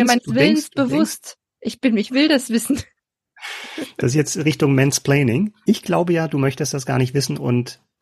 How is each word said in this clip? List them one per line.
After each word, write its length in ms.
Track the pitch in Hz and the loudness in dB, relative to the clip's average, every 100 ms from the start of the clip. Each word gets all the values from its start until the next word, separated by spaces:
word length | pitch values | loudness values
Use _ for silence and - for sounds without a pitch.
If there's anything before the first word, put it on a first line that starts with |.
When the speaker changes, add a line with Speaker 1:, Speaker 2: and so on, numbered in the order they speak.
| 240 | 4
Speaker 1:
denkst, 20 | |
Speaker 2:
meines 160 | 240 | 2
Speaker 1:
du 80 | - | 0
denkst, 80 | 233 285 | 2 4
Speaker 2:
Willens 240 | 311 - | 2 0
Speaker 1:
du 60 | - | -2
denkst 100 | 254 | 0
Speaker 2:
bewusst. 460 | 294 320 - - - _ _ | 0 -2 -4 -16 -20 _ _
Ich 200 | 233 - | -10 -2
bin, 160 | 262 214 | 0 0
ich 140 | - | 0
will 160 | 254 302 | 0 2
das 220 | 277 - | 2 0
wissen. 320 | 226 - 277 - | -2 -2 -4 -6
<laughs> 40 | _ _ _ _ _ - - - - 285 - | _ _ _ _ _ -16 -14 -14 -12 -12 -4
Speaker 1:
Das 140 | 131 | 0
ist 40 | 147 | 0
jetzt 220 | 143 190 151 | 0 -2 -2
Richtung 280 | - 147 | 0 2
Mansplaining. 800 | 135 139 - - 143 127 123 214 - - | 4 2 0 0 2 2 0 -2 -2 0
Ich 160 | 220 | 0
glaube 320 | - 170 175 | 0 0 0
ja, 160 | 170 160 | 0 0
du 80 | 147 | 0
möchtest 360 | 135 - 143 | -2 -2 -6
das 120 | 143 131 | -6 -2
gar 120 | 127 | -2
nicht 160 | 127 | 0
wissen 240 | 139 131 143 | -2 -4 -4
und 440 | 135 123 123 - _ _ | -2 -2 -2 -12 _ _